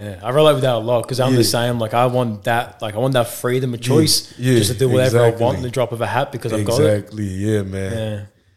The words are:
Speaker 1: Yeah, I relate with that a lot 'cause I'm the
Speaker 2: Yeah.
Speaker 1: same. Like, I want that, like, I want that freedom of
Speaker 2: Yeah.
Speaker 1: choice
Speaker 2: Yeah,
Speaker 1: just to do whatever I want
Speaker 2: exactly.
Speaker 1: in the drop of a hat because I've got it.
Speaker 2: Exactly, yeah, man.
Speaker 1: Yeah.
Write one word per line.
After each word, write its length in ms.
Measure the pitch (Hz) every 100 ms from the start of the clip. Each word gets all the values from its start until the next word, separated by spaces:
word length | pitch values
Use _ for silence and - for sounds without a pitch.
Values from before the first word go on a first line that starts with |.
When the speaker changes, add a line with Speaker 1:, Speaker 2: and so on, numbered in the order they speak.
Speaker 1:
Yeah, 180 | 104 90
I 60 | 107
relate 240 | 139 151
with 80 | 143
that 120 | 131
a 40 | 117
lot 280 | 110 120 -
'cause 140 | 123
I'm 160 | 127 127
the 60 |
Speaker 2:
Yeah. 40 | 110
Speaker 1:
same. 300 | 123 120 120
Like, 160 | 110
I 120 | 120 127
want 360 | 123 120 104
that, 380 | 120 117 120 -
like, 120 | 110 104
I 20 |
want 160 | 135
that 140 | 127 113
freedom 460 | - 123 127 127
of 60 | 120
Speaker 2:
Yeah. 60 | 120
Speaker 1:
choice 480 | 147 - - - -
Speaker 2:
Yeah, 180 | 127 120
Speaker 1:
just 140 | 98
to 40 | 104
do 120 | 131
whatever 300 | 127 127 117
I 40 |
want 120 | 117
Speaker 2:
exactly. 220 | 113 120 95
Speaker 1:
in 40 |
the 80 | 127
drop 220 | 131 117
of 80 | 117
a 60 | 110
hat 240 | 120 143
because 200 | 120 117
I've 120 | 107
got 160 | 104 120
it. 40 |
Speaker 2:
Exactly, 420 | 147 104 98 107 101
yeah, 340 | 92 104 107
man. 300 | 95 95 95
Speaker 1:
Yeah. 280 | 113 110 104 101 _ _